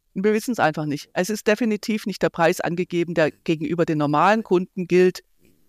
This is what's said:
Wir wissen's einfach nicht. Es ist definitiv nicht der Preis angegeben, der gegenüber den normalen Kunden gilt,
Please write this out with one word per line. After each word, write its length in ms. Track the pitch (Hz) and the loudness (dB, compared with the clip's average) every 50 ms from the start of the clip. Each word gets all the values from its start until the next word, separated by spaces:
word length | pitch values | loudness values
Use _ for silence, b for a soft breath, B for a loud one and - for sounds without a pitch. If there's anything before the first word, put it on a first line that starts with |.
| _ _ - | _ _ -6
Wir 200 | 196 190 214 214 | -2 0 0 0
wissen's 260 | 220 - - 226 - | 0 -2 -4 -2 0
einfach 260 | 120 156 156 165 156 | 0 0 0 -2 -4
nicht. 240 | 151 135 147 - _ - | -6 -6 -8 -8 _ -4
Es 180 | 175 185 208 | -4 -4 -4
ist 160 | 214 208 - | -4 -2 0
definitiv 580 | 220 214 - 247 220 214 202 - - 214 214 - | 0 0 2 2 -2 -2 -2 -2 -4 -4 -4 -4
nicht 160 | 208 185 - | -6 -4 -2
der 80 | 180 160 | -2 -2
Preis 320 | - - 170 160 180 - | 0 2 2 2 2 0
angegeben, 540 | - 151 175 180 180 - 175 170 170 165 170 | -4 -4 -4 -4 -4 -2 -2 -2 -2 0 0
der 160 | 170 156 147 | 0 0 0
gegenüber 540 | - _ - - 165 151 160 - 175 170 160 | 0 _ -2 -2 -2 -2 -2 -4 0 0 0
den 120 | - 160 | 0 0
normalen 460 | 151 147 143 147 147 170 190 220 226 214 | 0 0 2 2 4 4 4 4 2 2
Kunden 440 | - 185 180 185 - - 190 175 | 2 0 0 0 -2 -6 -6 -2
gilt, 360 | - 175 180 185 185 - - - _ _ _ _ _ _ _ _ | 2 4 4 4 4 2 -2 -12 _ _ _ _ _ _ _ _